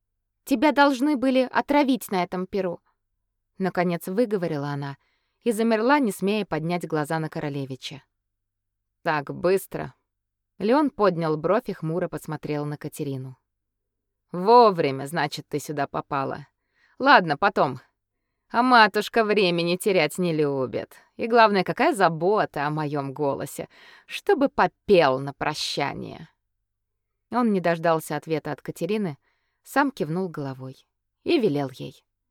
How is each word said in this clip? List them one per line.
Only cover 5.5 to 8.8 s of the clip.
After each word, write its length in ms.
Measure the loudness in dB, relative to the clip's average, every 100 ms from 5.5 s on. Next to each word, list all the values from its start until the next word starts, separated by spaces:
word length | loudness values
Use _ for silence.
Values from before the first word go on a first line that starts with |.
замерла, 480 | 0 0 2 2 2
не 120 | 2
смея 340 | -2 -2 -2 -4
поднять 420 | -6 -4 -4 -4
глаза 300 | -4 -4 -4
на 100 | -6
королевича. 720 | -6 -8 -8 -8 -12 -14 -16 -20 _ _ _ _ _ _ _